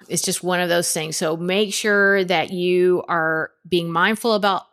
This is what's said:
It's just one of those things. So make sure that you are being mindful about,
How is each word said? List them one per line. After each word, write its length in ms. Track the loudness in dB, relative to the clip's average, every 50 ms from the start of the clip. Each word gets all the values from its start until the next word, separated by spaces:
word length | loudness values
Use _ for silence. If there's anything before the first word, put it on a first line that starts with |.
| -10 -6
It's 140 | -6 -4 -4
just 200 | -4 -4 -4 -4
one 180 | -2 -2 0
of 80 | 0 0
those 240 | 0 0 0 0 -2
things. 240 | -4 -4 -6 -4
So 220 | -4 -2 -2 -2 -2
make 340 | -2 -2 0 0 0 0 -2
sure 500 | -2 0 2 2 4 4 4 4 2 2
that 280 | 2 0 0 0 -2 -4
you 500 | -2 0 2 2 4 4 4 2 0 0 -2
are 420 | -2 -2 0 0 -2 -2 -4 -6 -10 _ _
being 240 | -2 -2 -2 -2 -2
mindful 440 | 0 2 2 2 2 0 0 0 0
about, 300 | 2 2 0 0 -2 -4 _